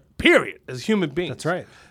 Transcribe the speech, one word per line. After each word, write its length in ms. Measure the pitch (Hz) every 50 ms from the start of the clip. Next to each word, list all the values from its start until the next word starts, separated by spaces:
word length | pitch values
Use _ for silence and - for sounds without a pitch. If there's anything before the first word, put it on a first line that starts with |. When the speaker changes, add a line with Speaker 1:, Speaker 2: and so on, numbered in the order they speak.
| _ _ _ -
Speaker 1:
period, 420 | - 330 349 214 135 101 - - _ -
as 160 | 127 123 -
human 240 | - 220 202 175 147
beings. 200 | 135 175 180 156
Speaker 2:
That's 160 | 127 - -
right. 200 | 156 185 165 - - _ - - _